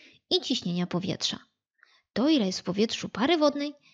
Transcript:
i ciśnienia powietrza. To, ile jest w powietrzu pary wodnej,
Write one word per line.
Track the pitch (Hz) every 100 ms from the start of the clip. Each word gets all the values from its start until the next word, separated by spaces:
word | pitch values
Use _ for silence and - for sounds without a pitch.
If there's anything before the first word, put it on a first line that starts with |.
| - _ -
i | 359
ciśnienia | - 240 180 175 180
powietrza. | 175 185 - - - - _ _ _ _ _ _
To, | - 269
ile | 311 190
jest | 190
w |
powietrzu | - 190 226 - 185
pary | - 262 339
wodnej, | 294 285 294 285 _